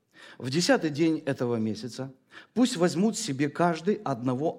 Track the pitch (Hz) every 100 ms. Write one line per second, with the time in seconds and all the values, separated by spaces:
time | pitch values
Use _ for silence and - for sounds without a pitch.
0 | _ - - - 123 147 175 247 165 143
1 | 165 156 147 135 123 117 110 104 123 -
2 | 131 - _ - - 208 254 165 175 151
3 | 220 - - 135 147 - 170 160 170 214
4 | 139 123 123 123 156